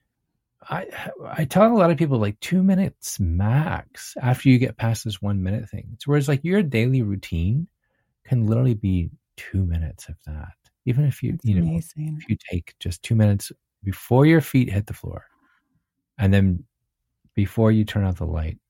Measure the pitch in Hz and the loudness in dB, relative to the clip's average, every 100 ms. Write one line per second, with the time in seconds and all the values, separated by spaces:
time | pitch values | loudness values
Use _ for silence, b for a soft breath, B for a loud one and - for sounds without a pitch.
0 | _ _ _ _ _ _ - 160 - - | _ _ _ _ _ _ -10 -10 -10 -14
1 | - - - - 151 185 220 233 170 151 | -14 -14 -10 -6 -2 4 4 6 4 2
2 | 160 127 104 104 - 180 190 185 196 - | 2 0 0 -4 -2 0 2 2 0 -4
3 | - - 87 82 104 131 156 - - - | -10 -4 -2 0 2 2 0 -4 -10 -18
4 | - - 127 127 139 127 120 - 117 110 | -16 -4 -2 2 4 4 2 -2 -2 -2
5 | 113 101 101 101 92 104 110 - 107 - | -6 -6 -4 -2 -2 -4 -6 -12 -14 -10
6 | - 147 139 139 160 196 170 117 120 131 | -2 0 0 -2 0 0 0 0 2 0
7 | 107 98 - 82 90 131 170 _ _ _ | 0 -4 -4 -2 0 -2 -4 _ _ _
8 | _ _ - 127 107 113 127 110 98 90 | _ _ -4 0 2 2 0 0 0 0
9 | 85 - _ - - 95 90 82 80 - | -2 -8 _ -20 -6 -2 -2 -2 -4 -8
10 | - 82 - 78 90 - _ _ - 123 | -16 -16 -14 -14 -14 -18 _ _ -2 0
11 | 147 - 123 139 113 95 82 82 - - | 0 -2 -4 -4 0 0 0 -2 -6 -8
12 | 151 156 - 104 - 90 - - - 90 | -10 -8 -6 -6 -6 -8 -8 -10 -10 -8
13 | - 110 107 101 - - _ _ 95 92 | -2 2 2 2 -4 -16 _ _ -8 -8
14 | - 123 151 165 143 131 120 101 107 - | 2 4 6 6 4 2 2 0 -4 -8
15 | 90 87 - _ _ _ _ _ _ _ | -14 -14 -16 _ _ _ _ _ _ _
16 | _ - 98 98 98 87 - _ _ _ | _ -2 4 4 4 2 -6 _ _ _
17 | _ _ _ - 98 - 110 110 104 107 | _ _ _ -2 -2 2 4 4 2 0
18 | 95 87 82 80 78 - _ | -2 -2 -4 -4 -6 -8 _